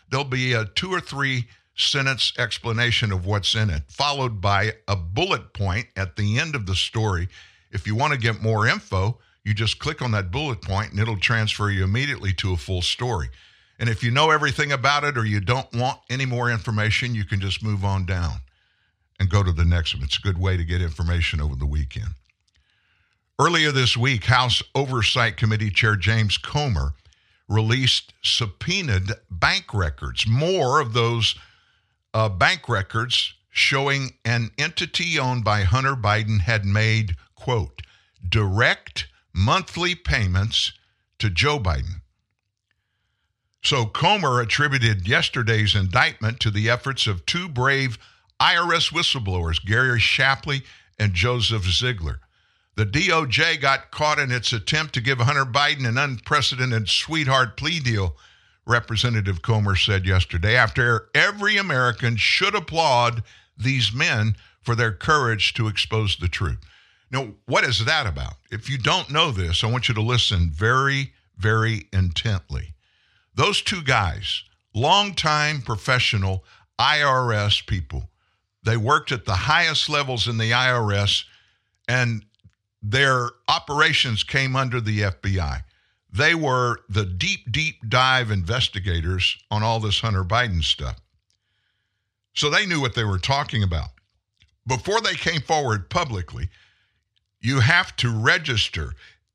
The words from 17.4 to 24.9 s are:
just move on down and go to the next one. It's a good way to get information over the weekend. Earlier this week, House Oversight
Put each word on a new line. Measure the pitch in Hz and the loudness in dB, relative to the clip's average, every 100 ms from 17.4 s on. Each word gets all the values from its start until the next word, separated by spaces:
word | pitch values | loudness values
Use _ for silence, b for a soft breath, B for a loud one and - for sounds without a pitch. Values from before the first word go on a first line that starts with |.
just | 98 - | -2 -4
move | 110 101 | -2 -2
on | 101 95 90 | 0 -2 -2
down | 92 82 65 - _ _ _ _ _ _ _ | -2 -2 -4 -12 _ _ _ _ _ _ _
and | 95 | 2
go | 101 | 4
to | 90 | 2
the | 80 82 | 4 4
next | 87 78 | 4 0
one. | - | -4
It's | 69 - | -4 -2
a | |
good | 101 87 | -2 0
way | 92 92 | 0 0
to | |
get | 82 87 | -2 -2
information | 87 76 85 87 85 78 | -2 -2 -2 0 0 -2
over | 76 65 | -2 -2
the | 71 | -2
weekend. | 73 69 - 55 - _ _ _ _ _ _ _ _ _ _ _ - | -2 -4 -6 -8 -10 _ _ _ _ _ _ _ _ _ _ _ 0
Earlier | 147 170 151 | 2 4 2
this | 135 123 117 | 2 2 2
week, | 127 123 - | 0 0 2
House | 127 123 107 - | 4 4 0 -2
Oversight | 131 135 | -2 -2